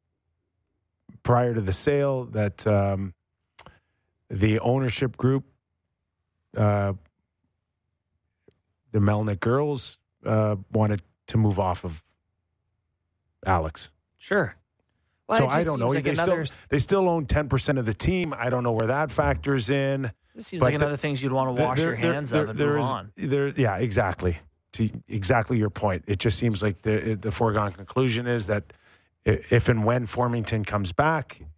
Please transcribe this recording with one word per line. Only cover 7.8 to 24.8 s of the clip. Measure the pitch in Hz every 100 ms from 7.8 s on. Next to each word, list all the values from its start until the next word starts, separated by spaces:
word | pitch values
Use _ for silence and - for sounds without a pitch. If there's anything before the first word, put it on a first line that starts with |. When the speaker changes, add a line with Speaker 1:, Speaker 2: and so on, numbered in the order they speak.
| _ _ _ _ _ _ _ _ _ _ _
Speaker 1:
the | 107
Melnyk | 101 104 107 98
girls, | 117 131 147 139 - - _ _
uh, | - 110 107 101 -
wanted | 110 107 104 - _ -
to | 117
move | 107 95
off | 92 90
of | 90 78 - _ _ _ _ _ _ _ _ _ _ _ _ _
Alex. | - 90 80 - - _ _ _
Speaker 2:
Sure. | - 302 120 - _ _ _ _ _ _ -
Well, | -
Speaker 1:
So |
Speaker 2:
it | 127
just | 147
Speaker 1:
I |
don't | 165 135
know. | 120
Speaker 2:
seems | 143
like |
Speaker 1:
They | 143 143
Speaker 2:
another | 175 175
Speaker 1:
still, | 147 - -
they | 143
still | - 196 185
own | 170 135
ten | 151 143
percent | 127 - 135
of | 113
the |
team. | 104 160 185 165 127
I | 120
don't | 123
know | 120
where | 110 113
that | 139 151
factors | - 143 139 143 135 117
in. | 139 135 135 123 - _
Speaker 2:
This | - 220
seems | 175
Speaker 1:
But | 127
Speaker 2:
like | 147
Speaker 1:
the, |
Speaker 2:
another | 147 143
things | 151 135
you'd | 135
wanna | 131 131
Speaker 1:
the, | 123
Speaker 2:
wash | 127 131
Speaker 1:
there, | 165
Speaker 2:
your | 113
Speaker 1:
there, | 170
Speaker 2:
hands | 147 135
Speaker 1:
there, | 151
Speaker 2:
of | 147
and | -
Speaker 1:
there | 147
Speaker 2:
move | 147
Speaker 1:
is, | 135
Speaker 2:
on. | 117 101 -
Speaker 1:
there, | 160 139 143
yeah, | 139 117 95
exactly. | 120 101 98 - 90 82 - _ _
To | -